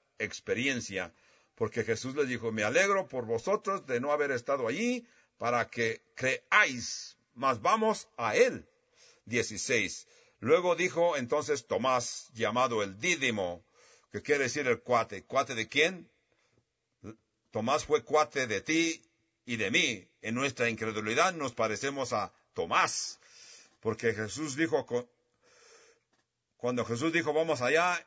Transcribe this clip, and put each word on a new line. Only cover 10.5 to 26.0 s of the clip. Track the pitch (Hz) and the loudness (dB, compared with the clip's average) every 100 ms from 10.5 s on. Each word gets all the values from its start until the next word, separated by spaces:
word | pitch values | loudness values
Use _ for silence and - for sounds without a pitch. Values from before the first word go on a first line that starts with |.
| 170 175 165 | 4 4 2
dijo | 180 147 170 147 | 0 2 2 2
entonces | 120 147 147 143 - | 0 -2 0 -4 -2
Tomás, | 95 131 127 - - - | 0 2 2 0 -8 -14
llamado | 110 110 120 127 113 | -4 0 2 2 2
el | 98 95 | -2 -2
Dídimo, | 170 160 135 104 90 87 _ _ - - _ 104 | -2 0 0 0 -2 -4 _ _ -20 -20 _ -8
que | |
quiere | - 143 | 0 0
decir | 127 151 131 | 2 -2 0
el | 113 | -2
cuate. | - 120 110 98 | 2 0 2 -6
¿Cuate | - 131 139 | -2 -2 -2
de | 117 107 | -4 -2
quién? | 139 165 180 - _ _ _ _ _ _ _ _ _ 98 110 _ _ _ | 2 2 0 -14 _ _ _ _ _ _ _ _ _ -18 -18 _ _ _
Tomás | 110 113 147 | -4 0 0
fue | - 151 | 2 0
cuate | - 151 151 139 123 | 2 2 2 0 -2
de | 98 | -2
ti | - 160 165 160 _ _ _ _ | 0 2 2 -2 _ _ _ _
y | - 117 | -8 -4
de | 98 | 0
mí. | 170 151 101 - _ | 2 0 -2 -10 _
En | 107 | -6
nuestra | 120 139 - 117 | -2 -2 0 -2
incredulidad | 110 110 107 107 123 185 | 0 -4 -4 0 2 2
nos | 170 131 | 0 -6
parecemos | - 110 104 139 139 127 | -2 -2 0 -4 -4 -2
a | 110 92 - _ | -2 -4 -10 _
Tomás, | - 85 156 170 - - - - - - - - _ | -6 0 2 2 -2 -8 -12 -20 -20 -20 -20 -20 _
porque | 113 110 117 | -6 0 -2
Jesús | 104 107 139 151 131 | -2 -6 -6 -8 -4
dijo, | 160 151 - | 0 0 -2
cu-, | 120 120 _ _ _ _ _ - - - _ | -6 -6 _ _ _ _ _ -20 -20 -20 _